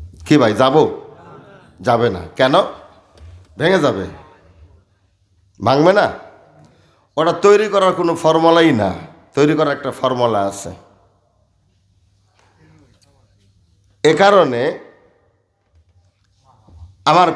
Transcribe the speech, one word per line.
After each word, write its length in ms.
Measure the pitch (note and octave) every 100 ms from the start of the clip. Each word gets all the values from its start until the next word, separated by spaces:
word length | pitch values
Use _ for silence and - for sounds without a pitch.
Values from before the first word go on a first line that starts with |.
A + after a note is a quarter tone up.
| - - -
কি 120 | D3+
ভাই, 160 | A2+
যাব? 340 | G#2 C3 D3+ A2+ - - - - - - - _ -
যাবে 300 | G2+ A#2 A#2
না। 100 | F#2 E2 -
কেন? 180 | C3 E3+ - - - _ _ _ - - _ -
ভেঙে 200 | E3 F#3
যাবে, 280 | C#3+ G2 F2+ - - _ _ _ - _ _ _ _ _ _ _ _ -
ভাঙবে 280 | - C#3 E3
না। 200 | G3+ D#3 - - - _ _ _ _ _ _ _ D3
ওটা 160 | E3
তৈরি 360 | E3 G3+ G#3 G#3+
করার 240 | G3 F#3+
কোনো 220 | E3+ E3+ C#3+
ফর্মুলাই 560 | D#3+ D#3+ E3 E3 E3
না, 200 | A#2 F#2+ E2+ - - _
তৈরি 200 | C#3 D3
করার 220 | D3+ D3+ C#3
একটা 140 | C3
ফর্মুলা 500 | - C3 B2 A#2+ G#2
আছে। 340 | G2 - F2+ F#2 _ _ _ _ _ _ _ _ _ _ _ _ _ _ _ _ _ _ D#3 D#3 C3 _ _ _ _ _ _ _ _ _ _ _
এ 120 | D3
কারণে 640 | - G3 G3+ D3+ A#2+ D3 - - _ _ _ _ _ _ _ _ _ _ _ _ _ _ _ _ _ _ - - _
আমার 240 | D3 E3 E3+